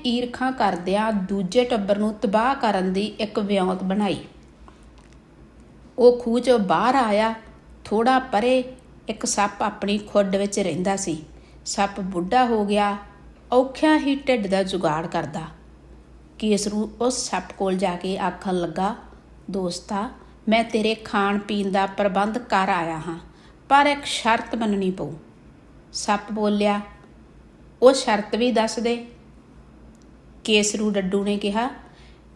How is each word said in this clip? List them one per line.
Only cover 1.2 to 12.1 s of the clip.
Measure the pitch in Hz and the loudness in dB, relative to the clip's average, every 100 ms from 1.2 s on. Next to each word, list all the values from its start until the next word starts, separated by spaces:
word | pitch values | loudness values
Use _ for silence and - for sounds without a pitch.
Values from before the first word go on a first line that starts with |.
| 185 196 180 247 | -2 -2 0 0
ਟੱਬਰ | 247 240 196 202 | 2 0 0 0
ਨੂੰ | 214 | 0
ਤਬਾਹ | 214 226 214 240 | -2 0 2 2
ਕਰਨ | 269 226 196 185 | 2 0 0 0
ਦੀ | 185 | 0
ਇੱਕ | 214 - 214 - | -2 -4 -6 -4
ਵਿਉਂਤ | 202 196 185 185 | 0 0 0 -2
ਬਣਾਈ। | 190 196 208 - - - - - - - - - - - - - - - - - - - | -2 0 0 -2 -8 -20 -20 -20 -20 -20 -20 -20 -20 -20 -20 -20 -20 -20 -20 -20 -12 4
ਉਹ | 247 240 | 6 6
ਖੂਹ | 233 233 | 2 0
'ਚੋਂ | 247 240 | 2 2
ਬਾਹਰ | 185 165 220 | 4 2 4
ਆਇਆ। | 262 226 202 220 220 - - - - | 2 2 2 0 -2 -10 -20 -20 -18
ਥੋੜ੍ਹਾ | - 208 233 262 | -4 0 4 2
ਪਰੇ | 254 202 240 262 254 - - - - | 2 0 2 2 0 -8 -20 -16 -12
ਇੱਕ | 220 233 | -8 -4
ਸੱਪ | - 208 - | 0 0 0
ਆਪਣੀ | 202 196 196 208 | -4 -2 -2 -2
ਖੁੱਡ | 208 208 196 190 | 0 0 2 2
ਵਿੱਚ | 202 202 | 0 0
ਰਹਿੰਦਾ | 185 156 185 196 | -2 0 -2 -2
ਸੀ। | 190 156 - - - - - | -2 -6 -8 -20 -20 -16 -8
ਸੱਪ | - 196 196 | -2 -2 -2
ਬੁੱਢਾ | 190 | -6